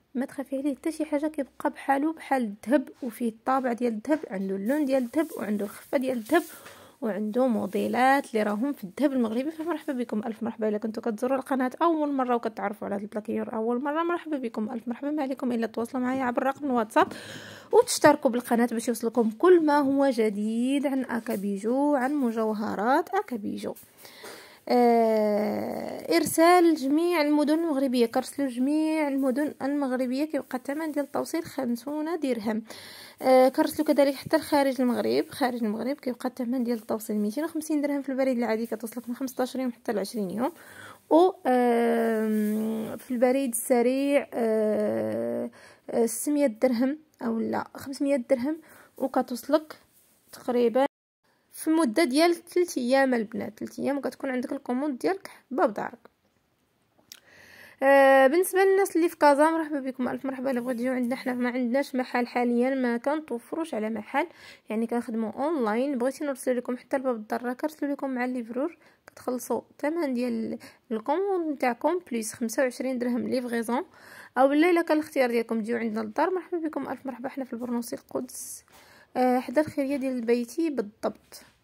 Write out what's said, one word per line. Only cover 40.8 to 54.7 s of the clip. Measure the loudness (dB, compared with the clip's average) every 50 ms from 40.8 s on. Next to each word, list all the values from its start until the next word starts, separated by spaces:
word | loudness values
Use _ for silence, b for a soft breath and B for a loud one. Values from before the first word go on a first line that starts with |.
| B B B B B 4
و، | 6 6 6 6 4 0 0
آم، | 2 2 4 4 4 4 4 2 2 2 2 2 0 0 0 0 0 0 0 0 0 0 -2 -2 -2 -4 -4 -6 -8 -10 -10
في | -8 -6
البريد | -2 2 2 2 4 2 0 -2
السريع، | -4 -4 0 2 4 4 4 4 2 2 2 2 2 2 0 -2 -4
آه، | -2 0 0 2 2 2 2 2 0 0 0 0 -2 -2 -2 -2 -4 -4 -2 -4 -4 -4 -6 B B B B B B B -4
آه، | 0 0 0
ستمية | 0 0 -4 -4 -2 0 2 2 0
درهم | 0 2 0 2 2 2 0 0 -2 -4 -10 _ _ -10
او | -6 -4 -4 -4
لا | -4 -4 -4 -4 -6 -8 -12
خمسمية | -16 -14 -10 -6 -4 0 0 0
درهم، | 0 0 0 0 0 0 -2 -4 -6 B B B B B B B -6
وكتوصلك | -6 -2 0 -2 -2 -2 -4 -10 -4 0 0 0 0 -2 -18 -20 _ _ _ _ _ _ _ _ _ _
تقريبا | -20 -12 -6 -2 0 2 2 2 4 2 0 0 _ _ _ _ _ _ _ _ _ _ _ _
في | -16 -6 -2 2
مدة | 2 4 4 2 2 2 2
ديال | 2 4 4 4 4 2
ثلاث | 0 -4 -4 0 0 0 0 0 -4
أيام | -2 2 4 4 4 4 2
البنات، | 0 -2 -4 -6 -8 -8 -8 -8 -10
ثلاث | -12 -12 -8 -6
أيام | -4 -4 -2 -2
وكتكون | -4 -6 -6 -6 -6 -6
عندك | -4 -4 -4 -6
الكوموند | -6 -8 -6 -4